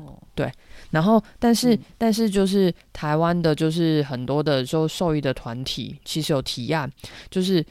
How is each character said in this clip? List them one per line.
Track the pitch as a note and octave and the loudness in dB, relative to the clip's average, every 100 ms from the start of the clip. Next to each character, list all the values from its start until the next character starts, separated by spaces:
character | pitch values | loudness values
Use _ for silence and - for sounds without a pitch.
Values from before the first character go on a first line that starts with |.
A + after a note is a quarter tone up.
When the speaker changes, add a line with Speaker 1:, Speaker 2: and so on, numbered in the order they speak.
Speaker 1:
哦。 | D3+ - - | -12 -20 -12
Speaker 2:
对， | - C3+ - - - - | -6 -6 -6 -18 -20 -4
然 | D#3+ | 0
后 | F3+ A3 - - | 4 4 2 0
但 | A#3+ | 2
是， | A3+ B3 | 4 4
Speaker 1:
嗯。 | G#3+ - - | 2 -2 -2
Speaker 2:
但 | A3+ | 0
是 | G#3+ A3+ | 2 0
就 | G3 G3 | 2 2
是 | G3 F#3 E3 _ | 4 2 0 _
台 | - D3+ D#3 | -8 -2 0
湾 | E3+ F3 | 2 2
的， | E3 | 2
就 | D3 D#3+ | 2 0
是 | E3 E3 D#3 | 2 2 2
很 | C#3 B2+ | 0 -4
多 | B2+ C#3+ | -2 -2
的 | D3+ C3+ | 0 0
就 | B2+ D#3+ D#3+ | 0 0 -2
兽 | - F3 | -2 -2
医 | D3+ | 0
的 | C#3 | -2
团 | B2+ B2 A#2+ | -4 -6 -10
体 | B2+ - A2 C#3+ - | -8 -8 -10 -12 -8
其 | D#3+ | -6
实 | D3 | -2
有 | C#3+ | -2
提 | C3 - A#2 | -2 -6 -4
案， | D#3+ C3+ - - - - | -4 -4 -10 -18 -18 -8
就 | F#3 | -2
是 | F#3 F3+ D3 | 0 0 -2